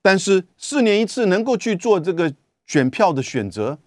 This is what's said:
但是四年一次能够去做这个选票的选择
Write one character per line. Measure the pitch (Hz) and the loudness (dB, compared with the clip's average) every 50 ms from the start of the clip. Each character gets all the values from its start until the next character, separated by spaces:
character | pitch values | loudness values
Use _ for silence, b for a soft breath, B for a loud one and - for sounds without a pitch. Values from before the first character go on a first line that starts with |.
但 | _ 196 190 190 | _ 2 2 2
是 | 185 - 196 190 180 _ _ | 2 2 2 0 0 _ _
四 | _ - - 285 294 | _ -14 -6 -2 0
年 | 247 220 202 208 | 2 2 2 2
一 | 226 | 0
次 | 208 - - 240 | -2 -2 -2 0
能 | 202 180 202 226 | 2 2 0 0
够 | 254 254 | 0 -2
去 | 208 - 233 214 | -2 -2 -4 -4
做 | 180 - 233 214 190 | -2 2 2 2 2
这 | 151 175 180 | 2 -2 -2
个 | 165 175 160 143 _ _ _ _ _ _ | -2 -2 -2 -2 _ _ _ _ _ _
选 | _ - 156 131 131 | _ 0 2 2 2
票 | 131 - 220 185 160 | 2 2 2 2 2
的 | 135 131 | 0 -4
选 | - - 131 107 98 | -4 -4 -4 -4 -4
择 | 92 104 104 117 147 151 _ | -4 -4 -4 -4 -4 -8 _